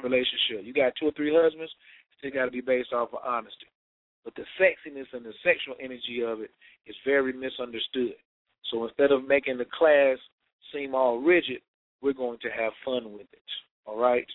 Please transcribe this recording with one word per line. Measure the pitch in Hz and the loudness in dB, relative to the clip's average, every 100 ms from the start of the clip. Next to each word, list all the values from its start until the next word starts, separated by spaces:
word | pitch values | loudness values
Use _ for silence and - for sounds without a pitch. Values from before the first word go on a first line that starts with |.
relationship. | 127 127 127 - - 110 | 0 2 2 -2 -2 -4
You | 104 | -4
got | 139 127 - | 0 0 0
two | 151 | -2
or | |
three | 147 147 | -2 2
husbands, | 160 165 156 160 - - - _ | 4 4 2 -8 -18 -20 -20 _
it | _ | _
still | 139 | -8
gotta | 135 123 | -4 -2
be | 127 | -2
based | 123 127 120 | 0 0 0
off | 120 117 | -2 -2
of | - | -4
honesty. | 127 120 110 - - _ _ _ _ _ | -4 -4 -6 -14 -20 _ _ _ _ _
But | - - | -16 -14
the | - - | -10 2
sexiness | 190 - 156 139 131 | 2 2 -8 -14 -12
and | 123 | -14
the | 117 104 | -14 -4
sexual | 175 160 139 127 | 0 0 -2 -12
energy | 131 123 120 120 | -12 -12 -8 -4
of | 117 110 | -4 -4
it | 107 _ - _ - | -10 _ -20 _ -20
is | 104 | -8
very | 135 139 131 | 0 2 2
misunderstood. | 127 131 127 123 117 - 131 120 - _ _ _ _ - | -2 -8 -8 -8 -6 -6 -2 -4 -4 _ _ _ _ -8
So | 117 113 | -6 -4
instead | - 139 | 2 4
of | 135 135 | 4 4
making | 139 135 123 | 2 2 -4
the | 120 - | -6 2
class | 160 147 135 131 - _ _ _ - | 6 6 6 2 -6 _ _ _ -14
seem | 147 135 | -10 -4
all | 131 127 117 | 2 2 2
rigid, | 147 175 135 123 _ _ _ _ | 4 4 2 -6 _ _ _ _
we're | 139 | -2
going | 131 123 117 | -2 -4 -6
to | 117 | -6
have | 110 113 - | -4 -4 -4
fun | 131 127 110 | -6 -6 -6
with | 104 98 | -12 -18
it, | _ - - - _ | _ -16 -16 -16 _
all | - 110 | -10 0
right? | 123 123 - | 2 2 0